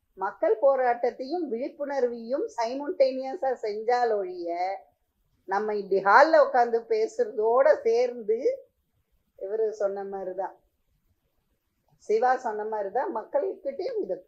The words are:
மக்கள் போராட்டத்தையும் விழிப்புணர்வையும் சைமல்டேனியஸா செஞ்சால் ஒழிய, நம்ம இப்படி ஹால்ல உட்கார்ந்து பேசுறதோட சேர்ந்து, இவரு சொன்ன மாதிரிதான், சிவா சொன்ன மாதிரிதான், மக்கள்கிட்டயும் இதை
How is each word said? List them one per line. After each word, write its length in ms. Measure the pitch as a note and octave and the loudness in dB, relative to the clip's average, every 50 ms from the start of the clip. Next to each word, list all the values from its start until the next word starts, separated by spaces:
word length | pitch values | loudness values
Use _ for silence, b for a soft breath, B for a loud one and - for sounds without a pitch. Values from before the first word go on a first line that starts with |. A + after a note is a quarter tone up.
| _ _ _ | _ _ _
மக்கள் 440 | - F#3 G3+ G3+ - - E4 A4 - - | -8 -8 -8 -4 -2 0 0 0 2 4
போராட்டத்தையும் 880 | C#4 C#4 C4 B3+ B3 A#3+ A#3+ - B3 A#3 - C4 C4 D4+ F4+ F4 C4+ | 2 4 4 2 0 0 0 -2 -4 -4 -6 -8 -8 -6 -6 -4 -6
விழிப்புணர்வையும் 1000 | G#3+ A3+ C4 D#4 C#4 - C#4+ C#4 C#4+ C4+ B3 B3 A#3+ A#3+ A3+ A3+ B3+ D4 G#4 A4+ - | -6 -6 -6 -8 -8 -8 -8 -6 -2 -2 -2 -2 -4 -6 -8 -6 -4 -4 -4 -6 -6
சைமல்டேனியஸா 1000 | - A#3 A3+ B3 C4+ C#4+ D4 F#4 - C4+ C4 C4 C4 C4 C4 C4 F#4 - C4+ B3 A#3 - | -6 -6 -4 -4 -6 -6 -8 0 2 2 2 2 -2 -6 -8 -8 -4 -4 -4 -4 -4 -4
செஞ்சால் 520 | A3 G3+ G#3+ A3 G#3+ B3 B3 B3 A#3 A3 | -6 -6 -4 -2 0 0 2 2 0 0
ஒழிய, 600 | G#3 G3 F3+ F3+ F3+ E3+ E3+ E3+ E3+ F3+ F#3+ G3 F#3+ - _ _ _ _ _ _ _ _ _ _ _ _ | -2 -2 -6 -8 -8 -8 -6 -6 -4 -4 -4 -6 -8 -12 _ _ _ _ _ _ _ _ _ _ _ _
நம்ம 300 | - F#3 G3+ G#3+ G#3+ G#3+ | -4 -2 -2 -2 -2 -2
இப்படி 280 | G#3 G3 F#3+ F#3 G3 F#3 | -4 -2 0 0 2 4
ஹால்ல 440 | G3 G3+ A#3+ C#4+ D#4+ D#4+ D#4 C#4 | 8 10 10 10 10 8 6 6
உட்கார்ந்து 380 | - - B3 A#3+ A#3+ A3+ A#3 A3+ - | 6 4 2 2 4 2 -2 -2 -2
பேசுறதோட 920 | A3+ A3 A3 A3 - - B3 G#3+ A#3+ A3 G#3+ A3+ A#3 B3+ C#4 D#4 D4 C#4 | -2 -2 -2 -2 -2 -2 -4 -2 -2 -2 0 2 2 4 6 4 4 4
சேர்ந்து, 880 | - A3+ A3+ A#3 B3 B3 A#3+ B3 A3 G3 A3 A3+ C4+ A4+ C5 C5+ B4 _ _ _ _ _ _ _ _ _ _ _ _ _ _ - | 2 2 2 2 2 0 -2 -6 -4 -4 -4 0 0 -2 -2 -2 -8 _ _ _ _ _ _ _ _ _ _ _ _ _ _ -14
இவரு 300 | G3 F#3+ G3+ A3 A3 G#3+ | -10 -8 -4 -2 -2 -2
சொன்ன 360 | G#3 - G#3 G3 G3 G3+ G3 | -2 -2 -4 -4 -2 -4 -8
மாதிரிதான், 520 | G3 G3 G3 F#3+ F#3 F#3 F#3 F#3+ G3 - - _ _ _ _ _ _ _ _ _ _ _ _ _ _ _ _ _ _ _ _ _ _ _ _ _ _ _ _ | -8 -8 -8 -8 -8 -6 -6 -6 -6 -8 -12 _ _ _ _ _ _ _ _ _ _ _ _ _ _ _ _ _ _ _ _ _ _ _ _ _ _ _ _
சிவா 380 | _ - G#3 A3 A#3 B3 C4 | _ 0 0 2 4 4 2
சொன்ன 280 | B3+ - A#3+ G#3 G#3 G#3 | 2 0 -4 -6 -4 -6
மாதிரிதான், 520 | A3 A3 G#3+ G3+ G3 G3 A#3+ C#4+ G#4 - | -4 -4 -4 -4 -4 -4 -4 -4 -2 -6
மக்கள்கிட்டயும் 840 | - G#3 - - - - F#4+ - - - C#5 - - F#4 C5 C5 A4 F4 | -8 -10 -4 -2 -2 -2 -2 -4 -6 -8 -8 -8 -6 -6 -6 -4 -4 -4
இதை 240 | F#3 F#3 F#3 F#3 | -4 -6 -8 -8